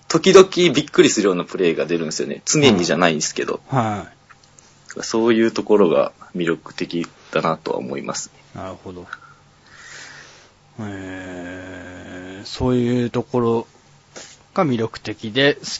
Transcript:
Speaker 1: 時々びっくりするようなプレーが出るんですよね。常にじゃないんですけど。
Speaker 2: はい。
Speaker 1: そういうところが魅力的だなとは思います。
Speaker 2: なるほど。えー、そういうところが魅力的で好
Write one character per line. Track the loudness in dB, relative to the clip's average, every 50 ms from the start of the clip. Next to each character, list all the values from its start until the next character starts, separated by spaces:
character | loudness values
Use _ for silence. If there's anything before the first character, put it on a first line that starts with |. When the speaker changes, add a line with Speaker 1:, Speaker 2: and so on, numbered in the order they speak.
| _
Speaker 1:
時 | -2 0 2 4
々 | 8 10 10 10 8 6 2 2 4 4
び | 2 -2
っ | 0
く | 4 4 4
り | 4
す | 4 2
る | 2
よ | 2 2
う |
な | 0 -4
プ | -6 -2
レ | 0 2 2
ー | 2
が | 0 -2
出 | -2 -2
る | -2 -2
ん |
で | -4 -6
す | -6
よ | -6 -6
ね。 | -8 -10 -4
常 | -2 0 4 4 4
に | 4 4 2
じ | 0 2
ゃ |
な | 2 2 2
い | 2
ん |
で | 0
す | -4 -4 -4
け | -6 -6
ど。 | -6 -6 -8 -6
Speaker 2:
は | -4 -2 0 0 0 -4 -6 -10 -12
い。 | -18 _ _ _ -20 _ _ _ _ -20 _ -20 _ _ _ -18 -14 -12 -10
Speaker 1:
そ | -4 -2 0 2
う | 4 4
い | 4 2
う | 2
と | 0 -2 0
こ | 2 4
ろ | 4 6 4
が | 4 2 0 0 -4 -14 -20 -12 -6
魅 | -4 -2
力 | -2 -2 -4 -6 -14 -10
的 | -10 -8 -6 -6 -6 -6 -6 -12 -20 -14 -4
だ | -4 -2
な | 0 0 -2
と | -2 -4 -6
は | -6
思 | -6 -6 -6 -8
い | -8
ま | -8 -8 -8
す。 | -10 -10 -12 _ -20 _ _ -16
Speaker 2:
な | -14 -12 -12
る | -14 -14 -16
ほ | -16 -16
ど。 | -16 -14 -16 -18 -18 -18 -20 -20 _ _ _ _ _ _ -20 -20 -20 -20 -20 -20 -18 -18 -20 -20 -20 -20 -20 -20 -20 -20 -20 _ _ _ _ -16 -12
え | -12 -10 -10 -10 -12 -12 -12 -12 -12 -12 -12 -12 -12 -12 -12 -14 -14 -14 -14 -16 -16 -16 -16 -16 -16 -16 -16 -16 -14 -14 -16 -14 -14
ー、 |
そ | -12 -6 -2 0 0
う | 2
い | 2 2 2 0 0 0
う | -2
と | -2 -4
こ | -6 -2 -2 0
ろ | 2 2 0 0 -2 -6 _ _ _ _ _ _ _ _ -20 -20 -20 -20 -20 _ _ _ -2
が | 0 0
魅 | 2 2
力 | 0 -2 -4 -6 -10
的 | -10 -10 -10 -8 -8 -4
で | 0 2 4 2 2
好 | 0 -6 -12 -12